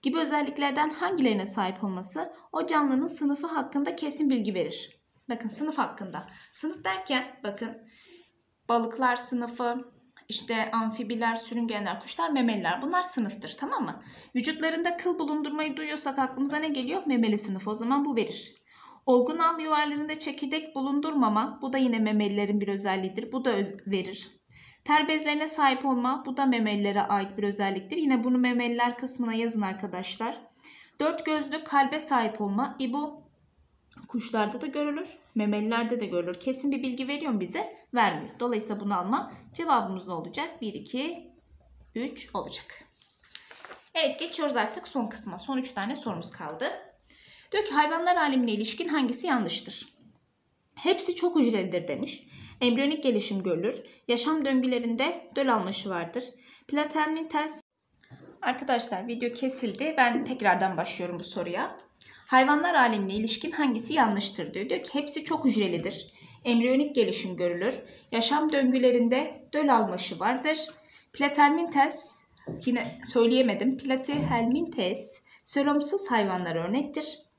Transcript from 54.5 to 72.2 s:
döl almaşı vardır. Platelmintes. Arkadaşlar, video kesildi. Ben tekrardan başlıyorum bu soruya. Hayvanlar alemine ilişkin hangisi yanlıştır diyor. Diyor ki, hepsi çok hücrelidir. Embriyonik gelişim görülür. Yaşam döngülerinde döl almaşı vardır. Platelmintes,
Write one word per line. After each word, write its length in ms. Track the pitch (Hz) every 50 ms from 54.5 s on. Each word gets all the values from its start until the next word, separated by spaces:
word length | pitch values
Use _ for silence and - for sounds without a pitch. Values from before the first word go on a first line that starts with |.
| 269 254 262 254 247 240 240 233 226 226 269 320 349 - - - -
döl 180 | 269 269 262 233
almaşı 360 | 214 185 185 202 - - 202
vardır. 340 | 185 170 170 170 - 240 - - - - - - - - _ -
Platelmintes. 920 | 285 294 302 294 - 320 302 311 311 320 320 320 - 302 302 311 311 - - _ _ _ _ _ _ _ _ _ - - - - - _
Arkadaşlar, 680 | - 254 254 - 269 269 254 233 226 - 208 185 208 240
video 240 | 240 233 240 240
kesildi. 600 | 240 - 269 262 262 - 254 220 190 - 269 320 311 277
Ben 260 | 254 240 233 254 233
tekrardan 520 | - 254 - 208 202 180 180 190 190 185
başlıyorum 420 | 160 175 - - - 175 175 175 170
bu 60 | -
soruya. 520 | - - 202 170 170 175 196 294 - - - - _ _ _ - - - - -
Hayvanlar 480 | - 262 262 262 277 294 302 330 349 339
alemine 400 | 285 247 233 220 208 196 190 196
ilişkin 360 | 214 220 226 - - - 349
hangisi 440 | - - 294 269 226 226 233 - 294
yanlıştır 600 | 311 240 214 202 196 202 - - - 165 - -
diyor. 140 | - - 135
Diyor 140 | 175 185
ki, 80 | - -
hepsi 320 | - 285 285 294 - 311 302
çok 200 | - 330 302 -
hücrelidir. 680 | 262 202 214 202 185 170 165 151 190 - - - - - - - - - - -
Embriyonik 500 | 240 240 233 233 247 262 269 294 285 -
gelişim 420 | 254 220 185 - - - 185 180
görülür. 380 | 170 180 175 175 175 185 240 262 - - - - - - _
Yaşam 400 | - 226 233 - 285 302 311 311
döngülerinde 960 | 302 277 262 254 254 262 254 247 240 240 233 233 247 262 302 302 - - - -
döl 240 | - 294 302 285 254
almaşı 440 | 233 208 190 180 180 - - 180 -
vardır. 380 | 180 220 254 262 - 302 320 311 - - - - - - - - _ _
Platelmintes, 1080 | - - 277 285 285 294 294 294 302 330 339 339 - 285 269 311 - - - - - -